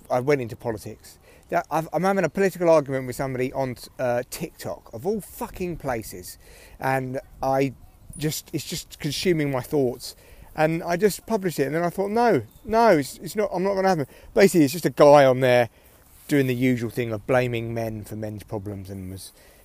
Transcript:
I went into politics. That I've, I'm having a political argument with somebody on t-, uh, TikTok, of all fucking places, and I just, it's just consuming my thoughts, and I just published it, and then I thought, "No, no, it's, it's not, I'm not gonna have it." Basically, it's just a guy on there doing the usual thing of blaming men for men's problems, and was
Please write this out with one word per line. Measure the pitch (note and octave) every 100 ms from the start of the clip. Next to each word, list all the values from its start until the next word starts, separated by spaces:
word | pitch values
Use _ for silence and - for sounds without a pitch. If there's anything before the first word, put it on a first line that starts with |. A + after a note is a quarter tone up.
| -
I | B2
went | C3 C#3+
into | A#2 A2+
politics. | A#2+ G#2+ G#2+ A2 - - _ - -
That | F3 -
I've, | D#3 D#3+
I'm | D#3+
having | F#3+ G3
a | D#3+
political | - G3 F3 E3+
argument | D#3+ C#3 C3+ B2+
with |
somebody | A#2+ C3+ B2+ B2+
on | C#3 C3 A#2
t-, | - -
uh, | B2+ A#2+ B2+
TikTok, | - E3+ - A2 E2 -
of | A2+ E3
all | A3
fucking | - - A3+ - F3+ D#3+
places, | E3 A#2 - F#2 F2+ - - - - -
and | C3 C3+ C3 C3+ - -
I | C3+ C3+ C3+ - - - - -
just, | D3+ - -
it's | D#3
just | - D#3+ - -
consuming | D3+ - G3 D#3+ C#3+
my | C3
thoughts, | - D3+ B2+ - - - - - - -
and | D#3 E3
I | E3+ F3
just | G#3 -
published | - A3+ F#3 D3+
it, | C3+
and | D#3+
then |
I | F3
thought, | F#3+ G3+
"No, | A3+ A#3+ D3 G2+ -
no, | A3 A3 A3+ D#3+
it's, | C3 -
it's | F#3 G#3+
not, | G3+
I'm | F3+
not | G3 F#3+
gonna | F#3+
have | E3+
it." | C3 - -
Basically, | A3 G3 F3
it's | C#3+
just | E3 D#3
a |
guy | - D3 D3
on | C3 B2+
there | B2+ B2 A#2 _ _ _ _ - -
doing | C#3+ C3
the |
usual | B2 C3 A#2+ A#2
thing | B2+ A#2
of | G#2+ -
blaming | B2+ B2 A#2 A2+
men | A#2 A2+ G#2+
for | G#2 G#2+
men's | G#2+ G#2+
problems, | - A2 G2+ G2 F#2+
and | G2 F#2
was | F#2 - - - -